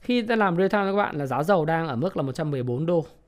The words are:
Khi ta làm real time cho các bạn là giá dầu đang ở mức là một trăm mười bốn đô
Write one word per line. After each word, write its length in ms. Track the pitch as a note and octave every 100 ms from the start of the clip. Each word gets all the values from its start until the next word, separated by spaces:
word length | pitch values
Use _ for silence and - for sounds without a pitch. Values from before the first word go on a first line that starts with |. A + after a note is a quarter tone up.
Khi 220 | - B3
ta 140 | A3+ A3+
làm 200 | G3+ E3+
real 120 | F#3+
time 140 | G#3
cho 100 | G3
các 40 | G3
bạn 200 | G3+ D3
là 100 | C3+
giá 160 | B2+
dầu 220 | D#3 G3
đang 240 | D#3 D#3+ E3
ở 80 | A#2+
mức 200 | D#3 -
là 60 |
một 100 | C#3
trăm 180 | C3 D3+
mười 120 | C#3
bốn 240 | B2 A#2+ E3
đô 180 | F3 D3+ -